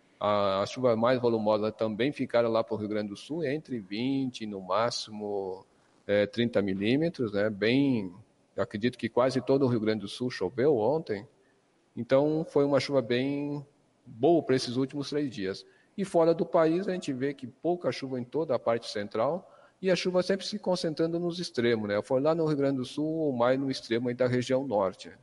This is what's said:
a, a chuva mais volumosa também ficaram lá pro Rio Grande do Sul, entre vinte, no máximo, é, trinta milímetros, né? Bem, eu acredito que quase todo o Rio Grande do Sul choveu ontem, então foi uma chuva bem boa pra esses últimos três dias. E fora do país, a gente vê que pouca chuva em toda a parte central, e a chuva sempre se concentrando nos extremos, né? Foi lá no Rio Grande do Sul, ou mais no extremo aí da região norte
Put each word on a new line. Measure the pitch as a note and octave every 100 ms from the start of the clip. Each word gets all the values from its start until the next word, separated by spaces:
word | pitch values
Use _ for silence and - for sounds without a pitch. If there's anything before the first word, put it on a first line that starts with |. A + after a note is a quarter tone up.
| _ _
a, | G#2 G#2 G2+ F#2+
a | G#2
chuva | - B2+ A2+
mais | A#2 B2+
volumosa | A#2+ A2+ G#2+ G#2+ G#2+
também | - A2 G#2 B2+
ficaram | C#3+ B2+ A#2 A#2
lá | A2+ A2+
pro | G#2+
Rio | G#2+
Grande | G#2+ G#2
do | G2
Sul, | - D#3 D3+
entre | D3+ D#3 B2
vinte, | F#2+ G2+ B2+ C3+ C3 - A2
no | G2
máximo, | F#2 F#2+ A2+ - - G#2+ G#2 G2+ F#2+ F#2 - _ _ _ -
é, | G2+ G#2
trinta | - A#2 A2
milímetros, | G2 F#2+ G2+ C3+ E3 F3 A#2
né? | G2+ G#2+
Bem, | G2 G#2 C3 C#3+ A#2+ F#2+ F2 - _ _ -
eu |
acredito | G2 G#2+ A#2+ -
que | A2+
quase | - C3 C3
todo | B2 C#3
o | C3+
Rio | A#2+
Grande | G#2+ A2
do | G2
Sul | - B2
choveu | - F#2 A#2 C3+ C3
ontem, | G#2+ D#3 E3 G2+ A#2 _ _ _ _ _ _ -
então | A#2 C3+ D3+ D#3 E3
foi | D3 C#3+
uma | C#3
chuva | - C#3
bem | A#2 A#2+ C3+ C#3+ C#3+ D3 C#3+ _ _ _ -
boa | A2+ C#3 E3+
pra | - C3
esses | C3 A#2+
últimos | C3+ D3 C3+
três | D3 D3
dias. | G#2 F#2 G2 - _ _ -
E |
fora | F#3+ F3 E3
do | E3 E3+
país, | F3 D#3+ E3+ G3
a |
gente | F#3 F#3
vê | C3 C#3
que | C#3 A#2+
pouca | - D#3+ F3 E3+
chuva | - C3+ C3
em |
toda | A#2+ D3 E3 A#2+
a |
parte | - A#2 -
central, | G#2+ G#2 G#2+ B2 F3 - - - _
e | F#3
a | F3
chuva | F#3 F3+
sempre | F3+ G3 -
se | G#3
concentrando | - F3+ E3+ D3+ E3 E3+
nos | F3 F3
extremos, | F3 - A#2+ A2+ G#2
né? | G#2
Foi | - C3
lá | D3 E3
no | D#3
Rio | D3
Grande | C#3 C#3
do | B2+
Sul, | - D#3
ou | D#3+ D#3
mais | B2 A#2+ C3
no | C#3
extremo | C3 - A2+ B2
aí | A#2+
da | B2+
região | B2 B2 C3 C#3
norte | G#2 F#2+ - E2+ F#2